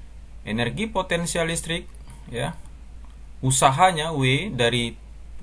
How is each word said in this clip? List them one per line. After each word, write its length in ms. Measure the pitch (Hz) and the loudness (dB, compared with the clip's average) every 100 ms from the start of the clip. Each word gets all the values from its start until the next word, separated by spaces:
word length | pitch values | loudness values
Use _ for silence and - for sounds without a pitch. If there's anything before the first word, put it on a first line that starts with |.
| - - - - - | -14 -16 -16 -12 -4
energi 400 | 113 120 151 220 | -2 0 -2 -2
potensial 640 | 196 185 170 170 170 165 | -2 0 0 0 0 0
listrik, 400 | 165 165 175 - - - - - | -2 -2 -4 -6 -14 -14 -14 -8
ya, 240 | 120 151 - - - - - - - - - | -4 -4 -6 -12 -14 -16 -14 -14 -16 -16 -2
usahanya 720 | 131 131 143 135 196 160 160 | 2 6 6 8 6 6 0
W 400 | 151 131 139 214 | 2 4 4 2
dari 400 | 131 117 123 117 - - - - - | 2 4 4 0 -4 -14 -16 -12 -12